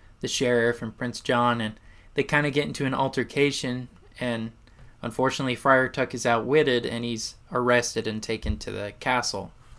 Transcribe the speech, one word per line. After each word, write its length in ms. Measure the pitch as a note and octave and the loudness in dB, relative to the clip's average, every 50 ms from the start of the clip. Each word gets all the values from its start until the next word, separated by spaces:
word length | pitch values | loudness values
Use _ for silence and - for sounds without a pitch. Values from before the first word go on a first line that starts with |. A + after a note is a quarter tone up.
| - - - - - | -20 -20 -16 -10 -8
the 40 | |
sheriff 540 | - - - C#3 B2 B2 A#2+ A#2 A#2+ A#2 - | -4 -2 0 2 4 4 4 4 4 2 0
and 160 | A#2+ A2 G#2+ | -4 -10 -8
Prince 240 | - C3 A#2+ A#2 - | -6 -8 -8 -8 -6
John, 400 | - - B2+ A#2+ A#2+ A#2+ A#2+ A#2 | -2 0 2 4 4 4 2 2
and 180 | A2 G#2+ G#2+ - - - - - - - - | -2 -6 -6 -10 -18 -20 -20 -20 -20 -8 -2
they 80 | - C3+ | -2 0
kinda 280 | - D3+ D3 D3 D3 | 2 2 2 2 2
get 140 | C3+ C#3+ D3 | 0 0 -2
into 220 | D3 C#3 - C#3+ | -2 -2 -4 -4
an 80 | C3 C3 | -2 0
altercation, 960 | - C3+ C3 - C3+ B2 B2+ - C#3+ C#3+ C#3+ C3+ - - C3 B2 B2+ B2 B2 - - - - - - | 0 -2 0 0 -2 -4 -2 0 2 2 2 2 -2 -4 -6 -6 -6 -8 -12 -16 -20 -20 -20 -12 -8
and 340 | B2+ B2 A#2 A2+ A2+ A2+ - - - - - - - - - - - | -4 -4 -4 -4 -6 -8 -12 -14 -20 -20 -20 -20 -20 -20 -16 -10 -10
unfortunately 540 | A#2+ A2 - C3 C3 - - C#3 C3 B2 | -8 -2 0 0 0 0 0 -2 -2 -2
Friar 340 | - - C#3 C3+ C3 C3 B2 | 0 4 4 6 6 4 2
Tuck 240 | - - B2+ - - | 0 -2 -2 -2 -2
is 100 | A#2+ - | -2 2
outwitted, 600 | B2 A#2 A#2 G#2+ A#2 C#3 D#3 D3 C#3 B2 A#2+ - | 2 2 2 2 4 4 4 4 4 4 2 0
and 180 | - A2+ A#2 A#2+ | -2 -4 -4 -4
he's 300 | A#2+ A#2 A2 - - - - - - - | -4 -6 -6 -8 -10 -12 -14 -12 -6 -2
arrested 540 | B2+ B2 B2 B2 B2 A#2+ - - A2+ G#2+ | 0 2 4 4 4 4 2 -2 -4 -2
and 160 | B2 G#2+ G#2+ G#2+ | -2 -4 -4 -4
taken 340 | - A2+ A2 - G#2+ G#2+ G#2+ | -4 -6 -4 -2 -4 -4 -4
to 100 | - G#2 | -6 -8
the 240 | G2+ G2+ G2+ G2+ - - | -8 -8 -8 -8 -10 -6
castle. 540 | - C#3 B2+ B2 A#2 - - G2 F#2+ F2 - - - - - | -2 0 0 0 0 -2 -4 -6 -8 -10 -12 -20 -20 -20 -20